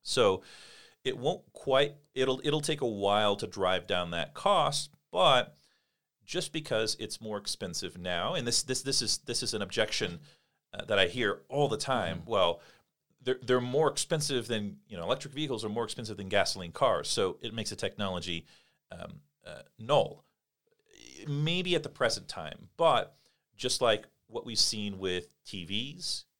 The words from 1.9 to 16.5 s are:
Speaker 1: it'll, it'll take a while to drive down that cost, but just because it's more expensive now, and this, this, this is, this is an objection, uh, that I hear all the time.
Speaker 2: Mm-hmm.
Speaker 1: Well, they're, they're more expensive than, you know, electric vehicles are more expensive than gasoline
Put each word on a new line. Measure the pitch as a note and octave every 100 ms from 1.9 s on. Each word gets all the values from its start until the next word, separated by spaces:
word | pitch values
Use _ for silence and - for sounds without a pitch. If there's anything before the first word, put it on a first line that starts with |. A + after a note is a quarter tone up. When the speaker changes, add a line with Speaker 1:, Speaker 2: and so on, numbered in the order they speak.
| - _
Speaker 1:
it'll, | C3+ C3 C3
it'll | D3+ D3+
take | D3 D3+
a | B2+
while | G2+ G2 G#2 G#2
to | G2+
drive | F#2+ G2 F#2 F#2
down | E2+ F2+ F2
that | E2+ D#2
cost, | - G3 F#3+ C#3+ C#3+ - _ _
but | F3 F3 B2+ - - _ _ _ _ _ _
just | G#2 F3 F3
because | D#3+ D3+ A2 A2 -
it's | A2+ -
more | A2 G#2
expensive | G2+ - F#2 E2+ F2+ F2+
now, | F2+ F2 G#2
and | F3 A#2+
this, | -
this, | - B2+
this | C#3 C3
is, | A2 -
this | - A#2+
is | A2
an | G#2+
objection, | F#2+ - G#2+ - F#2+ E2 - _ _ _ _
uh, | G2+
that | - G2+
I | F#2
hear | B2+ G#2 G2 _
all | C#3+ C#3+
the |
time. | - - B2+ E2+ E2
Speaker 2:
Mm-hmm. | A#2
Speaker 1:
Well, | G#2+ F2 - - _ _ _ _ _
they're, | B2 C3
they're | A2+ B2+
more | B2 C3+ D3+
expensive | - - D#3+ D3 C3 A2+
than, | A2 G#2 G2 _
you |
know, | F#2+
electric | E2+ C#3 D3
vehicles | D3 D3+ A#2
are | A2
more | A2
expensive | A2+ - A2
than | G#2+ F#2+
gasoline | G2+ F#2+